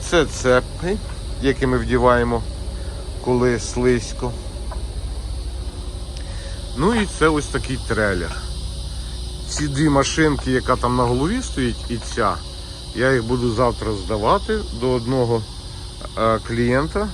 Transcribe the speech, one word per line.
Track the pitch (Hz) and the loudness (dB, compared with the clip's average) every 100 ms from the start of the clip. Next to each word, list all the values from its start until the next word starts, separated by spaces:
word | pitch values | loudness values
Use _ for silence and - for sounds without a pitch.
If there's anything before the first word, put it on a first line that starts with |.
| - | 4
Це | 170 131 | 4 4
цепи, | - 127 123 - - 175 214 - - - - | 2 4 4 4 -4 -2 -2 -4 -8 -6 0
які | 127 131 127 | 0 2 2
ми | 127 | 2
вдіваємо, | 113 120 123 123 120 117 117 - - - - - - - - | 2 4 6 6 4 0 -2 -6 -8 -6 -8 -8 -8 -6 0
коли | 123 123 120 | 4 4 2
слизько. | - - 123 120 - - - 117 - - - - - - - - - - - - - - - - - - - - - - - 117 | -2 0 4 2 0 -6 -6 -6 -8 -8 -6 -6 -6 -6 -6 -6 -6 -6 -6 -6 -6 -6 -8 -8 -8 -8 -8 -8 -8 -8 -6 0
Ну | 170 233 | 2 2
і | 196 - | 0 2
це | 160 | 4
ось | 151 143 | 4 0
такий | 135 - 131 - | -2 -2 -4 -2
трейлер. | 110 107 90 82 - - - - - - - - - - - - | 2 2 2 -2 -4 -6 -6 -6 -8 -8 -8 -8 -8 -8 -8 -6
Ці | - 147 | -4 -2
дві | 135 156 | 2 4
машинки, | 139 135 - 156 135 131 | 4 4 4 2 2 0
яка | 127 131 127 | 0 2 2
там | 123 123 | 2 4
на | |
голові | 120 123 151 240 | 4 2 2 0
стоїть, | 247 - 123 117 - | -2 -2 -2 -2 -4
і | 120 - - | -6 -4 0
ця, | 104 85 - - - - - - | 0 0 -6 -10 -12 -12 -8 0
я | 127 | 2
їх | 131 | 2
буду | 110 123 120 | 2 0 2
завтра | 113 127 110 107 104 92 | 2 2 2 -2 -4 -2
здавати | 110 107 190 - 214 - 110 | 0 4 2 2 -2 -2 -2
до | 127 | 0
одного, | 127 117 131 120 117 107 - - - - - - - | 0 0 2 2 2 -2 -10 -12 -12 -12 -10 -10 0
е, | 110 110 - | 2 2 0
клієнта. | 117 120 127 156 202 208 | 0 4 4 2 -2 -4